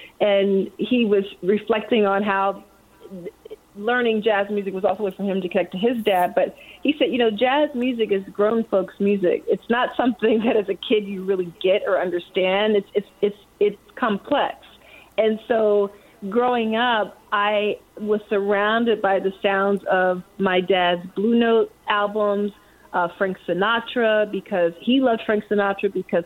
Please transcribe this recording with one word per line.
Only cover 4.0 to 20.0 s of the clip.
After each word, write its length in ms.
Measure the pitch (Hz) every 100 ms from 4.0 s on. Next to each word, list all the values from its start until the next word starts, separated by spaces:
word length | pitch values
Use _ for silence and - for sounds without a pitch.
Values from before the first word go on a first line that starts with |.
| 240 220
jazz 240 | 220 202 202
music 220 | 208 196
was 100 | 185
also 180 | 190 190
a 40 | 202
way 60 | 185
for 60 |
him 180 | 196 190
to 80 | 180
connect 240 | 190 170
to 60 | 185
his 180 | 233 247 214
dad. 220 | 185 226
But 140 | - - - - - -
he 80 | -
said, 100 | 302
you 80 | 254
know, 80 | 226 208
jazz 240 | 254 285 294
music 340 | 254 254 233 214
is 100 | 196 190 185
grown 260 | 208 226 220
folks' 240 | 196 185 -
music. 440 | 202 202 180 - -
It's 200 | 190 -
not 260 | 240 247 -
something 440 | 349 214 220 220
that 120 | 220 220
as 120 | 190
a 60 | 180 -
kid 180 | 214 202
you 180 | 190
really 280 | 190 190 175 -
get 200 | 185 202 -
or 60 | 180 180
understand. 720 | 175 - 190 185 196 214 208
It's, 140 | 196
it's, 140 | 208 - _ 202
it's, 140 | 202 _ - 208
it's 160 | 208 - -
complex. 600 | 240 196 - 277 - - - - - - - -
And 200 | 220 214 -
so 420 | 226 214 208 202 - - - 202
growing 480 | 226 247 240 220 226
up, 420 | 247 226 185 - -
I 460 | 208 - 302 311 - _ -
was 220 | 208 214 -
surrounded 760 | 202 202 202 208 226 233 214
by 160 | 196 196
the 140 | 190 -
sounds 400 | 202 196 202 196 -
of 320 | 185